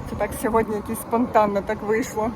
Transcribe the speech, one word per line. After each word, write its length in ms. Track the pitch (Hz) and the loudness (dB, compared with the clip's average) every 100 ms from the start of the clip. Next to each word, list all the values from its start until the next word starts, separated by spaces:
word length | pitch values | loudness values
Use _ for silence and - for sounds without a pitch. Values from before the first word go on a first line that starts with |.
| - | -4
Це 60 | 214 | -4
так 120 | 208 - | -4 -2
сьогодні 340 | 233 226 214 208 | 2 2 2 -2
якось 240 | 196 226 | -4 -8
спонтанно 600 | - 233 247 226 214 196 | -2 0 2 4 4 2
так 220 | 190 214 | -2 -4
вийшло, 480 | 208 220 - 220 226 | 0 0 0 -2 -2